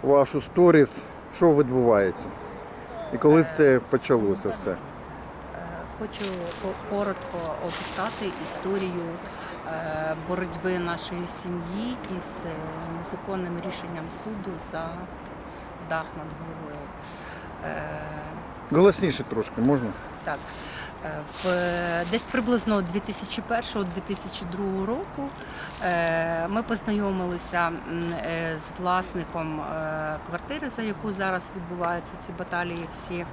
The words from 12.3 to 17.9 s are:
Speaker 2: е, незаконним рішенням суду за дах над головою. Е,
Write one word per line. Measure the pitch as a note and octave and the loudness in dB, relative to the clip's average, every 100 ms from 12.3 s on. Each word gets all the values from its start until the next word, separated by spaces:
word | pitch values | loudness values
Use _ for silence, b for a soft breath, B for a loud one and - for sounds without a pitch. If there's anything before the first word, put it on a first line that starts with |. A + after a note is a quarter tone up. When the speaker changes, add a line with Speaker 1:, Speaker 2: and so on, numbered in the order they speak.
| - E3+ | -6 -6
Speaker 2:
е, | D#3+ D#3 D#3+ E3 E3+ | -6 -6 -6 -6 -6
незаконним | E3+ F#3+ - F#3+ F3+ F3 | -6 -8 -4 -4 -2 -4
рішенням | E3+ - E3+ E3 D#3+ - | -4 -6 -6 -6 -8 -8
суду | G#3+ G#3+ F#3+ E3 - | -6 -6 -6 -6 -6
за | D#3+ E3 E3+ F#3 - - - B B B - D#3 | -6 -6 -6 -10 -10 -12 -12 B B B -12 -4
дах | D#3+ D#3 E3 | -4 -4 -8
над | D#3 D3+ | -10 -10
головою. | E3 D#3+ D#3 D3 C#3+ - B B B B F3 - D#3+ | -10 -10 -10 -10 -10 -12 B B B B -12 -8 -6
Е, | D#3 D3+ | -6 -6